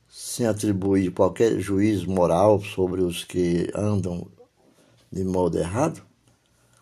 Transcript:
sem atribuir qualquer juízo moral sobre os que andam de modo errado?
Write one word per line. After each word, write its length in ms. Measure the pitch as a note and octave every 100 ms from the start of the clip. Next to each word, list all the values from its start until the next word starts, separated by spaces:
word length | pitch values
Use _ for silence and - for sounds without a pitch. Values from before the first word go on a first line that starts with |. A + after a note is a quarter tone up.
| _
sem 360 | - - - A#2
atribuir 680 | G#2 G#2+ G2 G2 G2 F#2
qualquer 480 | F2 F#2 - A2+ G#2+
juízo 500 | F#2+ G2 G#2+ G2 F2
moral 500 | F#2+ E2+ E2 G#2 G2+
sobre 400 | - - F#2 F2+
os 200 | F2+ F2
que 480 | - F2+ F2 E2+ -
andam 560 | - G#2+ G#2 F2+ F2 - - - _ _ _ _ _ _
de 100 | F2+
modo 340 | F#2 F#2 F2+ E2+
errado? 440 | E2 G#2+ D#3+ - - _ _ _ _ _ _ _